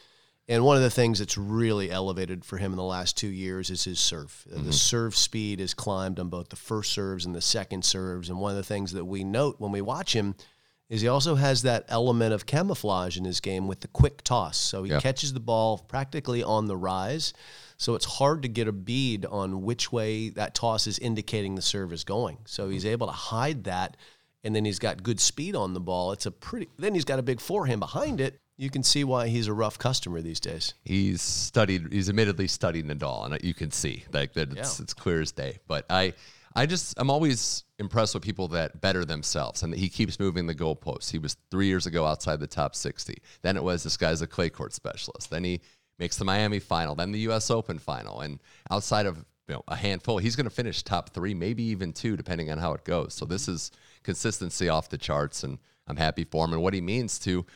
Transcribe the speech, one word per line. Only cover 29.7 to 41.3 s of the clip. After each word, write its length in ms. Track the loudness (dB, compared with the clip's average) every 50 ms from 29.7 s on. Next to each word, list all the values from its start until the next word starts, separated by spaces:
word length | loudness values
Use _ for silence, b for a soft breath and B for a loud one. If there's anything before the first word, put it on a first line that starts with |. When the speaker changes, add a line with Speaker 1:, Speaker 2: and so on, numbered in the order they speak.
| 0 0
Speaker 1:
customer 420 | 0 2 2 2 -2 -2 -4 -4
these 200 | -4 -4 -6 -4
days. 340 | -4 -6 -4 -4 -4 -6 -6 _ -4
Speaker 2:
He's 400 | 0 2 4 4 4 2 0 0
studied, 720 | -2 0 0 0 2 4 4 4 6 4 0 0 0 0
he's 160 | 0 2 2
admittedly 400 | 4 4 4 4 4 2 0 0
studied 380 | 0 0 0 0 0 0 -2 -4
Nadal, 380 | -4 -4 -2 -4 -4 -4 -4 -4
and 140 | -4 -2 -2
you 100 | -2 -2
can 160 | -2 -4 -4
see, 340 | -2 -2 -2 -2 -4 -6 -8 -4 0
like, 200 | 0 0 0 0
that 160 | -2 -2 -2 -2
it's, 220 | -6 -6 -6 -6 -6
Speaker 1:
Yeah. 20 | -6
Speaker 2:
it's 120 | -8 -8
clear 260 | -4 0 0 2 2
as 100 | 0 -2
day. 280 | -4 -6 -6 -8 -8 -10 _ -6
But 180 | -4 -4 -2 0
I, 260 | 2 2 2 2 0 B B B B B B B B
I 100 | 0 2
just, 280 | 2 2 -2 -4 -4 -2
I'm 120 | 0 2 2
always 520 | 4 4 4 4 2 2 0 -2 -2 -4 -6 _ _ -8
impressed 360 | -6 0 2 4 4 4 2
with 100 | -2 -2
people 240 | -4 -2 -2 -2 0
that 320 | 0 0 0 -2 -2 0
better 240 | 2 2 2 2 2
themselves 580 | 0 -2 -4 -2 -2 0 0 -2 -2 -2 -4 -4
and 100 | -2 -2
that 60 | 0
he 100 | -2 -2
keeps 300 | 2 0 0 0 0 0
moving 280 | 0 0 0 0 -2
the 100 | -2 -2
goalposts. 540 | -2 0 0 0 -2 -4 -8 -6 -6 -6 -4 -4
He 60 | -4
was 180 | -4 -4